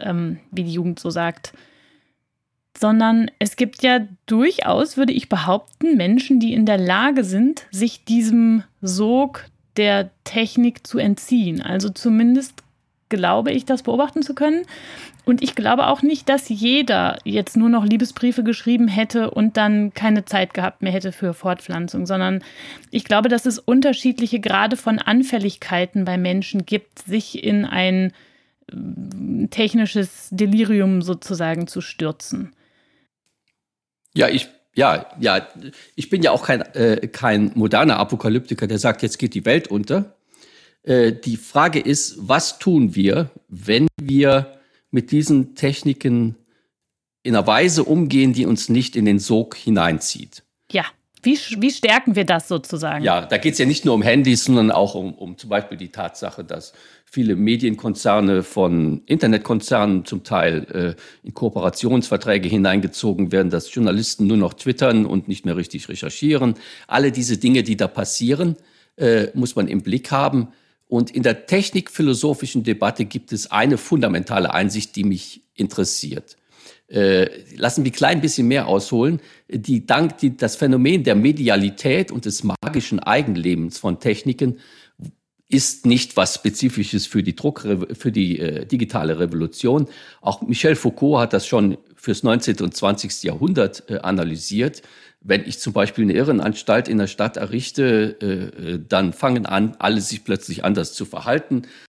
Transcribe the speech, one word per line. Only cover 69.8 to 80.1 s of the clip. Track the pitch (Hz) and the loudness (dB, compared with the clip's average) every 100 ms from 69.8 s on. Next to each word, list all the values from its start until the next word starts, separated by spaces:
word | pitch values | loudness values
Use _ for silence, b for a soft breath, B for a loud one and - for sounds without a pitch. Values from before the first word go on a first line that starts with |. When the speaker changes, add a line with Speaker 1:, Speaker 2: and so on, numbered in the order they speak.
Speaker 2:
Blick | 95 123 - | -2 -4 -2
haben. | 139 139 135 120 b b b _ | 0 2 0 -2 b b b _
Und | 120 120 | 0 0
in | - | 0
der | 120 113 - | 0 0 0
technikphilosophischen | 190 196 190 - - 151 120 147 139 131 127 | 0 0 -2 -4 0 0 2 0 -2 -4 -2
Debatte | 110 107 104 - | -2 0 0 -2
gibt | 104 - - | -4 -8 -8
es | 107 - | -8 -4
eine | 104 127 131 | 0 2 2
fundamentale | - 160 117 85 92 101 90 | 0 0 2 0 -2 0 0
Einsicht, | - 98 104 - - | 0 -2 -2 -6 -4
die | |
mich | 101 95 - - _ | -2 -2 -6 -18 _
interessiert. | - 98 - 92 - 73 - - _ b b b b _ | -6 -4 -2 -2 -4 -8 -10 -12 _ b b b b _
Äh, | 104 98 92 95 - - - | 0 4 4 2 -2 -18 -4
lassen | 120 139 | -2 0
wir | 131 | -2
ein | |
klein | - 139 170 | 0 2 2
bisschen | 151 - 120 | 0 0 2
mehr | 139 - | 2 0
ausholen. | 98 - 120 135 165 b b - | -2 0 0 0 0 b b -12
Die, | 123 104 123 - | -8 -2 -2 2
dank, | 127 165 | 2 2